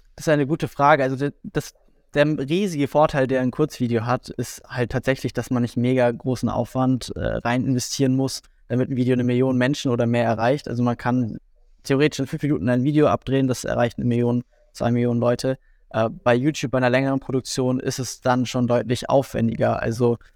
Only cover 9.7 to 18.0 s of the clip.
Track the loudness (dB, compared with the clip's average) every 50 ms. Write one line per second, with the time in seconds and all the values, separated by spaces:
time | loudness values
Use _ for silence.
9.7 | 0 0 0 -2 0 2 2 2 2 2 2 2 0 2 2 0 0 0 -2 -6
10.7 | -4 -2 0 0 -2 -2 -2 0 0 0 0 -2 -6 -10 _ _ _ _ _ _
11.7 | -20 _ -2 0 2 2 2 2 2 -2 -6 -6 -6 -4 -2 -2 -2 0 0 0
12.7 | 2 2 2 2 4 4 4 4 2 0 -2 0 0 2 2 2 0 -2 -2 -4
13.7 | 0 0 0 0 -2 -2 -2 0 2 2 2 2 0 -2 -4 _ _ _ _ _
14.7 | -8 -4 -2 0 0 0 0 0 0 0 2 0 0 0 -2 -4 -4 -4 _ _
15.7 | _ _ _ -8 -2 -2 -2 -2 -4 -2 0 2 2 2 2 0 -2 -2 -6 -2
16.7 | -2 0 2 2 2 2 2 0 -2 -2 -4 -2 -4 -4 -4 -4 -4 -2 0 0
17.7 | 0 -2 -2 -4 -4 -6